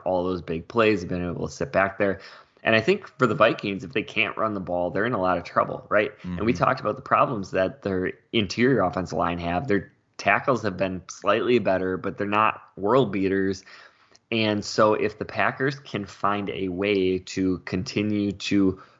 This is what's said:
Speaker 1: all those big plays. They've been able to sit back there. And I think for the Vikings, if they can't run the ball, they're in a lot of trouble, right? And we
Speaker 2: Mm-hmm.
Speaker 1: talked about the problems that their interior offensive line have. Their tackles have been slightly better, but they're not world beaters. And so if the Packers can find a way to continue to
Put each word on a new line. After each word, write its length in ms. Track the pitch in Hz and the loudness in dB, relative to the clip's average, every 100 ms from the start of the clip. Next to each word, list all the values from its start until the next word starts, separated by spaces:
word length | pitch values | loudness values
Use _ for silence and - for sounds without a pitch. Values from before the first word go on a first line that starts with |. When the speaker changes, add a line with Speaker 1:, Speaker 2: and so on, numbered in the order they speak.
| - | -2
Speaker 1:
all 180 | 92 | -2
those 180 | 90 90 | -2 -4
big 260 | 87 82 - | -6 -8 -2
plays. 340 | 117 107 101 | 2 2 2
They've 80 | 90 | -2
been 180 | 90 87 | -6 -6
able 180 | 85 90 | -6 -8
to 60 | |
sit 180 | - 85 | -6 -2
back 240 | 95 98 - | 0 0 0
there. 220 | 101 92 - - - _ | -2 -2 -10 -20 -20 _
And 120 | - 113 | 2 2
I 60 | |
think 260 | 180 196 - - | 4 0 -4 0
for 80 | 123 | 0
the 80 | 104 | 4
Vikings, 480 | 110 - 104 98 | 4 4 -4 -6
if 80 | 90 | -4
they 80 | - | -6
can't 360 | - 110 101 - | -4 -4 -4 -2
run 160 | 107 | -4
the 60 | 104 | -4
ball, 300 | 85 87 87 | -4 -2 -2
they're 140 | 95 113 | -2 -2
in 80 | |
a 80 | 113 | 0
lot 160 | 92 87 | 0 0
of 60 | |
trouble, 420 | - 117 104 - - | -2 -2 -2 -4 0
right? 220 | 101 107 - | 0 0 -4
And 180 | 90 90 | -8 -2
we 120 | 113 | 0
Speaker 2:
Mm-hmm. 100 | 85 | 2
Speaker 1:
talked 160 | - 131 | 0 0
about 160 | 107 - | -2 -4
the 60 | |
problems 500 | - 113 143 110 95 | 0 2 2 -2 -4
that 300 | 95 92 - | 0 0 -2
their 320 | 101 92 92 - _ | -4 -2 -2 -6 _
interior 500 | 113 92 - 123 117 | -2 0 2 4 4
offensive 360 | 90 92 90 82 | 2 0 -4 -2
line 220 | 87 87 | -2 -2
have. 280 | 85 87 76 | -2 -2 0
Their 240 | 101 - _ _ - | 0 -2 _ _ -2
tackles 460 | 98 107 143 117 | 2 2 2 0
have 140 | 107 92 | -2 -2
been 240 | 95 92 - | -4 -4 -10
slightly 500 | - 98 110 101 120 | -4 0 2 4 2
better, 380 | 98 92 92 92 | 2 0 0 -4
but 200 | 98 - | -6 -6
they're 80 | 101 | 0
not 340 | 104 110 - - - | 2 2 0 -10 -4
world 340 | 101 131 113 | 2 4 2
beaters. 520 | 98 95 98 95 98 - - - _ _ _ _ | 0 0 0 0 -4 -10 -20 -20 _ _ _ _
And 340 | 117 110 104 104 | 0 2 0 -2
so 300 | - 107 107 | 2 4 4
if 240 | 107 - | 0 -4
the 60 | 95 | -6
Packers 540 | 110 104 127 135 139 | -2 -2 0 -2 -4
can 260 | - 104 95 | -8 -8 -8
find 440 | - 101 101 98 | -4 -2 -2 -4
a 200 | - 95 | -4 -4
way 500 | 90 101 101 92 92 | -2 0 2 2 0
to 400 | - 98 95 87 | -4 -2 0 0
continue 720 | - 92 - 107 107 104 101 | -4 -6 -4 -2 -2 0 -2
to 500 | 95 - 101 95 92 - | -4 0 2 2 0 -8